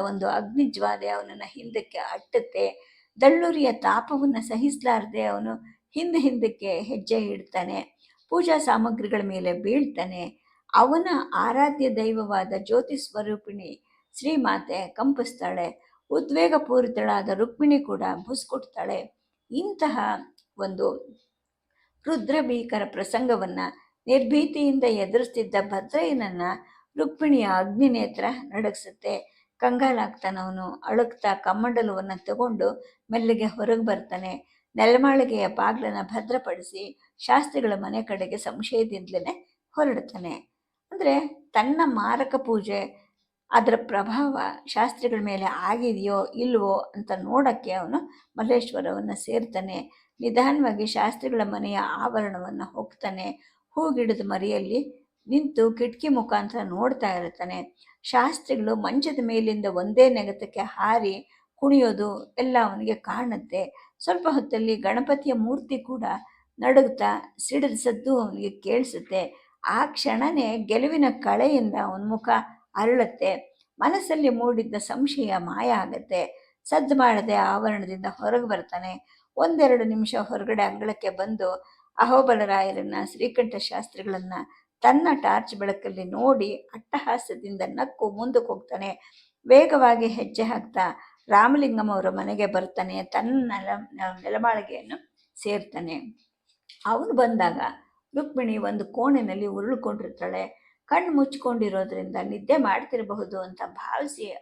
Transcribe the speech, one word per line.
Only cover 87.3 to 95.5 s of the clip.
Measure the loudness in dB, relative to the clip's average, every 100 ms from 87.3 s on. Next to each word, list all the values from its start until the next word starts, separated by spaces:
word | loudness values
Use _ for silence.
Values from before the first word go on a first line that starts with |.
| -12 -10 -6 -6
ನಕ್ಕು | -4 -6 -2 -4
ಮುಂದಕ್ಕೆ | -4 0 0 0
ಹೋಗ್ತಾನೆ. | -8 -8 -8 -8 -10 -16 _ _ _ 8
ವೇಗವಾಗಿ | 8 10 6 6 6 2
ಹೆಜ್ಜೆ | -2 -6 -4
ಹಾಕ್ತಾ | -2 -4 -4 -2 -2 -4 -18 _ 4
ರಾಮಲಿಂಗಂ | 8 8 6 2 2 0
ಅವರ | 0 0
ಮನೆಗೆ | -2 -4 0 0
ಬರ್ತಾನೆ. | 0 -2 -6 -6 -6
ತನ್ನ | -4 -2 0 0 0
ನೆಲ-, | -6 -6 -6 -8 -8 -8 -8
ನೆಲಮಾಳಿಗೆಯನ್ನು | -6 0 0 0 -4 -12 -12 -14 _ _ _ -10
ಸೇರ್ತಾನೆ. | -4